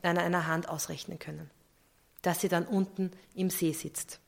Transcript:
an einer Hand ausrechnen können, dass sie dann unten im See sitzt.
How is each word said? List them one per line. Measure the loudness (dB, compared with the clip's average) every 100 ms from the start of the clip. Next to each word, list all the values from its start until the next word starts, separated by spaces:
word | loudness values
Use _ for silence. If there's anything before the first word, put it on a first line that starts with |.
an | 4 2
einer | 4 2 2
Hand | 0 0
ausrechnen | -6 -6 -8 -8 -10
können, | -10 -12 -14 _ _ _ _ _ _ -2
dass | 0 2
sie | 2
dann | 2 2
unten | 2 2 0 -4 -4 -14 -2
im | 0
See | 2 0
sitzt. | 0 -6 -8 -10 -14